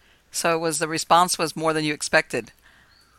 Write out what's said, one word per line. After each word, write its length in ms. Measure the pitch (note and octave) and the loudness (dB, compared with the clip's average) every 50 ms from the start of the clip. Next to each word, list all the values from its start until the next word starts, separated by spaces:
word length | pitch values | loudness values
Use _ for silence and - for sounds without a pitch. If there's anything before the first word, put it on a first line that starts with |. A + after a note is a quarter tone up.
| _ _ _ _ _ _ | _ _ _ _ _ _
So 240 | - - - F3 E3 | -10 -4 -2 0 0
it 40 | E3 | 0
was, 200 | E3 E3 D#3 D3+ | 0 -2 -2 -2
the 80 | E3 D3+ | -4 -4
response 500 | D#3+ D#3 - - E3 E3+ F3+ F3+ - - | -4 -4 0 4 4 4 4 4 0 -2
was 180 | E3+ D3+ - | -4 -4 -4
more 160 | D#3+ D#3 D#3+ D#3 | -2 -2 0 0
than 120 | D#3 D3+ | 0 0
you 100 | D3+ D3 | -2 -2
expected? 580 | - - - - D#3 - - - B2 G#2+ - - _ _ - _ - _ _ _ _ _ _ _ | -4 -4 0 2 2 2 2 -4 -6 -6 -6 -14 _ _ -20 _ -20 _ _ _ _ _ _ _